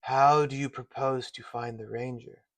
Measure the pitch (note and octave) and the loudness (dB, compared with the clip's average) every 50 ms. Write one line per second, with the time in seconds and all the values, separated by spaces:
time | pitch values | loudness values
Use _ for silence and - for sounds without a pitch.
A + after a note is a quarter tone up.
0 | - - B2+ C3+ C#3 C#3+ D3 D3+ D3 C#3 C3+ C3+ C#3 C#3 - - B2 _ _ - | -6 -2 2 6 6 8 8 6 4 2 0 -4 -4 -4 -6 -8 -14 _ _ -2
1 | C3+ C3+ C3+ B2+ A#2+ - _ - A#2 - - A#2+ A#2+ A#2+ A#2 A2+ A2 G#2 A2 A#2 | -2 0 0 -2 -4 -8 _ -16 -18 -10 -8 -8 -6 -6 -8 -10 -10 -8 -6 -6
2 | B2 B2+ B2+ A#2+ A#2 A#2+ - _ _ _ _ | -6 -6 -8 -10 -12 -16 -20 _ _ _ _